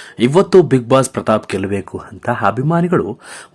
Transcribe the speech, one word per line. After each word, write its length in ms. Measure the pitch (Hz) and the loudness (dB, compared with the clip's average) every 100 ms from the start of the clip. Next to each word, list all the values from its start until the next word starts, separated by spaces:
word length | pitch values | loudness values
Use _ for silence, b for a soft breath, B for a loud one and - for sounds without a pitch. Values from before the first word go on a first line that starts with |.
| B - | B -2
ಇವತ್ತು 440 | 120 170 196 190 | 2 2 4 4
ಬಿಗ್ 260 | 135 131 113 | 4 2 2
ಬಾಸ್ 220 | 131 131 | 2 2
ಪ್ರತಾಪ್ 400 | - - 107 - | -4 -2 -2 -2
ಗೆಲ್ಲಬೇಕು 480 | 98 95 98 - 95 | -6 -4 -6 -8 -14
ಅಂತ 320 | - 95 - | -14 -10 -6
ಅಭಿಮಾನಿಗಳು 880 | 117 101 107 147 170 175 160 87 - B B B | -2 -2 -2 -2 0 0 0 -2 -8 B B B